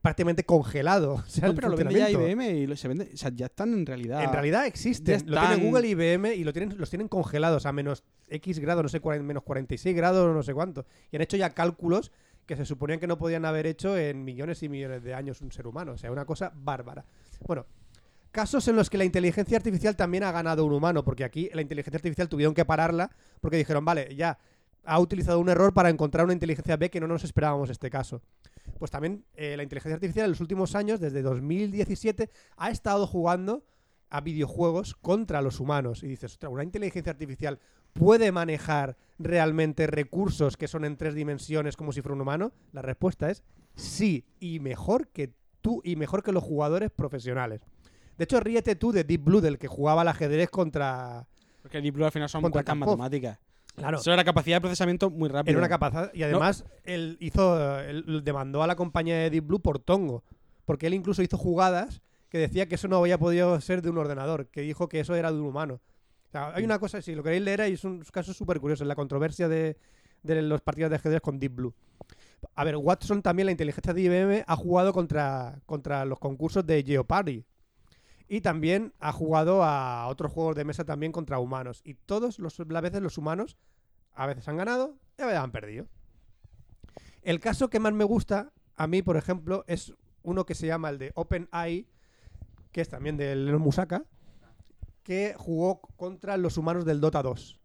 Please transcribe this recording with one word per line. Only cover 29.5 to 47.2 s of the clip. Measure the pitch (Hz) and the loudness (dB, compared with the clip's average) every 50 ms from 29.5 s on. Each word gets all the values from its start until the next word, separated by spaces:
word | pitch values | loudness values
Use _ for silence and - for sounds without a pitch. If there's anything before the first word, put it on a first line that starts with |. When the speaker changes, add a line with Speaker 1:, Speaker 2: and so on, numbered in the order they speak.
| 143 | -6
Speaker 1:
la | 147 147 | -8 -8
inteligencia | 135 143 135 - 160 156 | -8 -10 -8 -6 -6 -4
artificial | 165 190 175 - 214 220 | -2 -2 -2 0 0 2
en | 190 | 2
los | 160 - | 0 0
últimos | 170 156 202 190 190 165 - | -2 -4 0 0 0 0 0
años, | 202 208 208 226 208 | -2 0 0 0 0
desde | 170 147 135 139 | -2 -2 -2 0
dos | 131 135 131 127 | 0 0 0 0
mil | 135 147 165 190 214 202 | 0 -2 0 0 0 -2
diecisiete, | 196 208 190 - 202 - - 220 208 185 226 - _ - _ _ _ | 0 -2 0 -2 -2 -2 0 -2 0 0 -4 -6 _ -20 _ _ _
ha | - 175 214 | -6 -4 -4
estado | 226 - - 214 202 202 196 | -4 -4 -2 0 2 2 2
jugando | 185 185 180 165 170 180 180 185 196 226 294 _ _ _ _ _ _ _ _ _ _ | 0 0 0 2 2 2 2 0 -4 -4 -4 _ _ _ _ _ _ _ _ _ _
a | 147 147 | -8 -6
videojuegos | 147 165 156 156 143 131 - - 170 170 165 180 208 - - | -6 -4 -2 -2 -2 -2 0 2 2 2 2 0 -4 -6 -12
contra | _ - 165 185 220 226 - 156 147 | _ 0 0 0 0 0 -2 -2 0
los | 139 131 - - | 0 -2 -2 -2
humanos. | 127 139 147 143 131 120 117 - - | -2 0 0 0 0 -2 -6 -8 -8
Y | |
dices, | 135 131 - - 113 - | -12 -10 -10 -12 -16 -14
"Ostras, | _ - 147 | _ -12 -10
¿una | 123 135 147 | -8 -6 -8
inteligencia | 180 180 214 208 180 - 180 151 175 | -6 -6 -6 -6 -4 -6 -6 -6 -6
artificial | 151 135 156 135 131 - - 143 139 - _ _ _ _ _ _ _ | -8 -8 -10 -12 -8 -6 -6 -6 -6 -8 _ _ _ _ _ _ _
puede | - 165 190 220 226 226 202 | 8 10 10 10 10 8 4
manejar | 180 175 170 165 156 147 - 160 151 147 139 135 127 _ _ _ _ - | 4 2 0 0 -2 -2 0 0 2 2 2 -2 -6 _ _ _ _ -8
realmente | 160 - 175 170 160 160 156 160 160 156 139 - 156 | -2 2 4 4 4 4 4 4 2 2 2 0 0
recursos | 147 147 151 143 - - 175 202 180 - - 151 139 - | 0 0 -2 -4 -2 -2 0 0 0 2 2 2 2 2
que | - 156 | -2 -8
son | 143 - 160 151 | -6 -6 -4 -4
en | 147 147 | -4 -4
tres | - 156 156 147 | -4 -4 -4 -4
dimensiones | 151 151 147 143 131 - - 156 156 147 147 143 | -2 -4 -4 -4 -6 -6 -4 -2 -2 -2 -2 -6
como | - 156 147 | -6 -8 -8
si | 123 139 | -6 -6
fuera | 131 143 139 | -6 -6 -6
un | 139 | -4
humano?". | 135 135 143 160 196 247 _ _ _ _ | -4 -2 -2 -2 -4 -4 _ _ _ _
La | - 139 | -16 -10
respuesta | 127 131 127 _ - 185 - - 151 156 | -8 -8 -4 _ 0 0 0 0 -2 -4
es | 202 - _ _ _ - _ _ _ | -4 -4 _ _ _ -20 _ _ _
sí, | - - - - - 208 208 165 120 - _ _ _ | -14 -12 -10 -2 0 2 2 2 0 -4 _ _ _
y | 185 175 165 160 | -10 -8 -8 -6
mejor | 139 135 127 - - 175 214 262 311 _ | -6 -6 -8 -4 0 0 0 0 0 _
que | _ - 143 123 _ _ _ _ _ _ | _ -8 -8 -8 _ _ _ _ _ _
tú, | - 226 240 - - | -2 -2 -2 -2 -2
y | 175 175 | -4 -4
mejor | 156 151 - - 196 - | -4 -2 -2 -2 -2 -2
que | 214 | 0
los | 190 180 - | 0 0 0
jugadores | - 156 143 147 147 160 185 220 208 | 0 -2 0 0 2 0 0 -2 -4
profesionales. | _ - 139 135 151 131 | _ -4 -6 -4 -6 -8